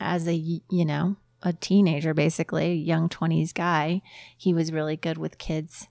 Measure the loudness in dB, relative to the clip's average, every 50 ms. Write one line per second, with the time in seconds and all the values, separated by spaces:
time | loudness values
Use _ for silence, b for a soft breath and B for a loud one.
0 | -4 -4 -2 -2 -2 -2 -2 -2 -2 -4 -6 -6 -6 _ 0 0 0 0 0 0
1 | 0 -2 -2 -4 _ _ _ _ -4 -4 -4 -4 0 4 6 6 6 6 4 2
2 | 0 0 2 2 2 2 2 0 -2 -2 -2 -2 0 0 0 0 0 0 0 2
3 | 0 0 -2 -2 -2 0 2 2 0 0 -2 -2 -2 0 0 0 0 0 -2 -2
4 | B B B B B B B B 0 2 2 2 2 0 -2 -2 -2 -2 -4 -4
5 | -4 -4 -4 -4 -6 -8 -8 -8 -6 -4 -4 -4 -6 -6 -10 -12 -12 -14